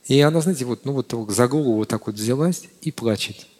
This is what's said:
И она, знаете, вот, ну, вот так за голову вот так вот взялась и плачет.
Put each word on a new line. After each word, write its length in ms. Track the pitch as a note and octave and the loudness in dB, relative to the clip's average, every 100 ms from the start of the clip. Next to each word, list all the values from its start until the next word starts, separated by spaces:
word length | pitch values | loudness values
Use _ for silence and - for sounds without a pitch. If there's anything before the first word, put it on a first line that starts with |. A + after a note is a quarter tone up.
| - | 4
И 140 | C3+ | 4
она, 200 | D3 E3 | 6 4
знаете, 240 | D#3+ D#3 | 0 -2
вот, 200 | B2 A2+ | -4 -4
ну, 80 | C3+ | -4
вот 160 | C#3 B2 | -4 -4
так 240 | A#2 G#2 | -6 -2
за 160 | G2+ B2 | 2 2
голову 260 | D3 C#3 | 2 2
вот 140 | A2 G#2+ | 0 0
так 180 | A2 - | -4 -6
вот 80 | |
взялась 540 | G#2+ G#2+ C3 E3+ F3 - _ | -6 -4 0 0 -2 -10 _
и 120 | D#3 | -10
плачет. 560 | - A#2 G#2 - - - | -4 -2 -2 -4 -10 -20